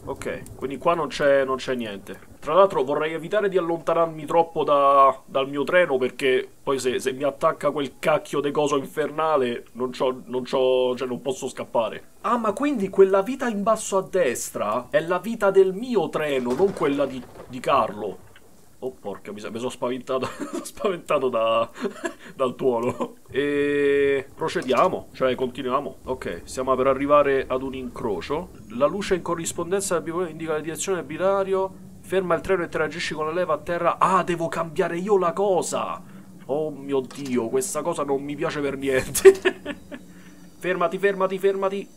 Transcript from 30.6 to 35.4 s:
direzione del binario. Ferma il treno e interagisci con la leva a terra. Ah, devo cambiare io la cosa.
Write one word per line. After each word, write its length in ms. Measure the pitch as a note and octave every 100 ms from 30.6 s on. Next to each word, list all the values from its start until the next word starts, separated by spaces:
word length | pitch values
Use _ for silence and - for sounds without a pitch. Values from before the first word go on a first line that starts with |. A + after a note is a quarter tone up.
direzione 400 | D#3 D#3 - F#3
del 80 | C#3
binario. 680 | D#3 F#3 G3 F#3+ F#3+ F#3+ F#3 - -
Ferma 340 | - F#3+ F#3 E3
il 60 |
treno 200 | D3 F#3+
e 40 | E3
interagisci 480 | E3+ D3+ D#3 E3+
con 120 | D3+ D#3
la 60 |
leva 200 | E3 F3
a 40 | D3
terra. 380 | - F3 E3+ -
Ah, 260 | D#3+ F#3+
devo 240 | F#3 E3+ E3
cambiare 500 | E3+ E3 D#3 E3+ E3+
io 200 | F#3 G3+
la 160 | F3
cosa. 680 | E3